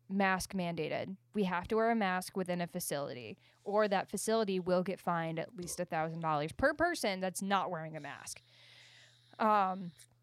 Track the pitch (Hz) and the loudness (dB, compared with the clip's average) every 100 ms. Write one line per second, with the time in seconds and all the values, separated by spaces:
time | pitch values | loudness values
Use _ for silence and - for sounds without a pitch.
0 | - 196 190 185 - 190 170 160 151 139 | -4 2 4 2 0 -2 -2 -2 -2 -2
1 | - 190 _ 214 185 175 175 220 226 226 | -4 -8 _ 0 0 0 0 2 2 2
2 | 190 180 - 196 180 175 170 180 - 147 | 2 0 -2 -4 -2 -2 -2 -4 -4 -4
3 | 143 123 110 - _ _ - 208 208 190 | -4 -8 -12 -14 _ _ 0 4 4 4
4 | - 202 - 226 202 190 180 180 180 180 | 0 -2 2 2 2 0 2 2 2 -2
5 | - 170 165 160 151 - 175 - 175 160 | -2 0 0 -4 -6 -8 -6 -6 -2 -2
6 | 160 165 160 147 156 - 269 311 339 320 | -2 -2 0 0 0 0 0 2 0 0
7 | 214 185 185 - 196 196 180 165 160 156 | -2 0 -2 -2 0 0 0 -4 -6 -8
8 | 143 123 - - - - - - - - | -10 -12 -12 -16 -18 -20 -20 -20 -20 -20
9 | - _ _ - 220 208 190 190 175 - | -20 _ _ 0 4 4 4 0 -8 -12
10 | - _ | -20 _